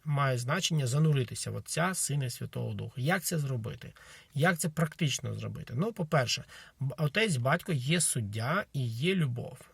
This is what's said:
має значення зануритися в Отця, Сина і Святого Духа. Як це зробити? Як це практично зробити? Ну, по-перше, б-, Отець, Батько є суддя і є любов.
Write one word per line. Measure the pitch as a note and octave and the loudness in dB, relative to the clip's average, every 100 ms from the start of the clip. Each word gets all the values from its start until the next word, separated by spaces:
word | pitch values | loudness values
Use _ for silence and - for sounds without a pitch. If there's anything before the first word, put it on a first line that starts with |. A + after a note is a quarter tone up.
має | D#3 C#3+ C#3 B2+ | -2 2 2 2
значення | A#2+ E3 - D#3+ C3 | 0 0 2 2 2
зануритися | C3+ D#3+ C#3+ B2 A2 - | 4 4 4 2 -2 -6
в | G#2+ | -6
Отця, | - - F3 | -4 0 0
Сина | F#3 - C#3+ | 0 0 0
і | C3 | -2
Святого | - A#2+ B2+ A#2 | -4 -6 -4 -4
Духа. | G#2 G#2+ - | -4 -6 -2
Як | C3 F#3+ | 0 0
це | - E3 | 0 -2
зробити? | C#3 B2+ A#2 A#2+ - - - - - | -2 -2 -4 -8 -12 -16 -20 -20 -8
Як | C#3 E3 F3 | 2 2 4
це | F#3 | 0
практично | D#3 D#3+ - D3+ - A#2 | 0 0 0 -2 0 -4
зробити? | G#2+ G#2+ G#2+ - A#2+ | -6 -6 -8 -6 -2
Ну, | G#3 | -2
по-перше, | A3+ D#3+ D#3 A2+ - - - - _ | -2 0 2 2 -2 -6 -18 -20 _
б-, | C3 - | -4 0
Отець, | D3+ - A3 C#3 | 0 2 2 2
Батько | B2 E3 - | 2 2 0
є | D3+ B2+ E3+ | -2 2 2
суддя | - - G#2 G#2+ A#2 F3+ G#3+ | 2 0 -2 -2 0 -2 -2
і | C#3 B2 | -2 -2
є | A2+ E3 | 0 0
любов. | F#3+ C#3+ A#2+ - - - | 2 2 0 -6 -10 -20